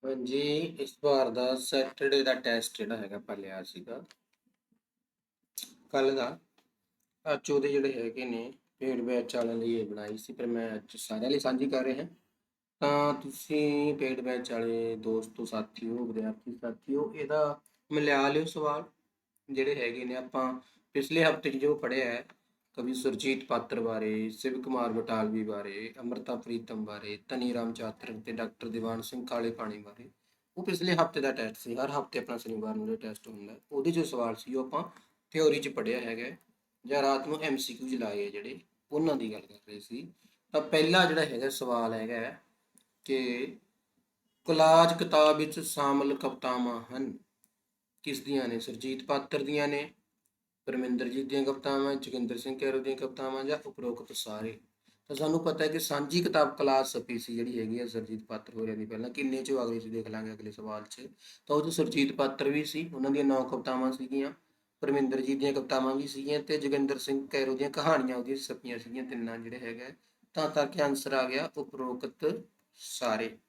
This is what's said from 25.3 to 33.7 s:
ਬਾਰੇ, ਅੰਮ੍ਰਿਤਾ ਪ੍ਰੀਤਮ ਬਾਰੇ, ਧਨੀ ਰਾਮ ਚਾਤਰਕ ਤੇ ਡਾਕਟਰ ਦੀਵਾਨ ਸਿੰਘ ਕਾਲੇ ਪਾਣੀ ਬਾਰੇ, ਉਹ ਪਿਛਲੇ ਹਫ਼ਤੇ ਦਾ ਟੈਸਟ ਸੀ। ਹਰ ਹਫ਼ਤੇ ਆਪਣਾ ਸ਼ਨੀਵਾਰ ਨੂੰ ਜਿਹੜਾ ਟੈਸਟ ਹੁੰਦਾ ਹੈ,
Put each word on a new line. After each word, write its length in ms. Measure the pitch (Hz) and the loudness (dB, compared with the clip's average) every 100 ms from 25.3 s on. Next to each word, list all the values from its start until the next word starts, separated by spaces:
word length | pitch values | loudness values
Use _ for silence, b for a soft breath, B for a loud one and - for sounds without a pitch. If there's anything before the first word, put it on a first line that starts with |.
| 110 | 0
ਬਾਰੇ, 480 | 107 104 101 98 110 110 | -2 -4 -6 -8 -10 -8
ਅੰਮ੍ਰਿਤਾ 360 | 120 117 - 120 | -6 -6 -4 -6
ਪ੍ਰੀਤਮ 480 | 120 117 113 110 | -4 -6 -4 -6
ਬਾਰੇ, 320 | 107 104 104 104 _ | -6 -8 -8 -10 _
ਧਨੀ 240 | 127 123 | -2 0
ਰਾਮ 180 | 120 117 | 0 -2
ਚਾਤਰਕ 460 | 113 113 107 113 110 | -4 -6 -8 -10 -10
ਤੇ 80 | 110 | -8
ਡਾਕਟਰ 360 | 113 113 - 117 | -6 -6 -6 -6
ਦੀਵਾਨ 320 | 113 113 113 | -4 -2 -4
ਸਿੰਘ 220 | 113 127 127 | -6 -8 -4
ਕਾਲੇ 240 | 120 117 | -2 -2
ਪਾਣੀ 260 | 113 110 104 | -2 -6 -8
ਬਾਰੇ, 300 | 101 - 120 _ _ _ _ - | -12 -18 -20 _ _ _ _ -8
ਉਹ 80 | |
ਪਿਛਲੇ 300 | 185 175 180 | -2 0 2
ਹਫ਼ਤੇ 260 | 165 165 156 | 4 4 2
ਦਾ 120 | 139 | 0
ਟੈਸਟ 240 | 135 113 110 | 0 -4 -6
ਸੀ। 200 | - 117 | -8 -4
ਹਰ 140 | 135 | -2
ਹਫ਼ਤੇ 280 | 143 - - | -2 -4 -6
ਆਪਣਾ 200 | - 240 | -6 -8
ਸ਼ਨੀਵਾਰ 360 | 226 220 214 107 | -6 -6 -4 -4
ਨੂੰ 100 | 214 | -4
ਜਿਹੜਾ 120 | - | -6
ਟੈਸਟ 300 | 226 - - | -6 -12 -16
ਹੁੰਦਾ 240 | 226 202 | -16 -16
ਹੈ, 80 | 110 _ | -18 _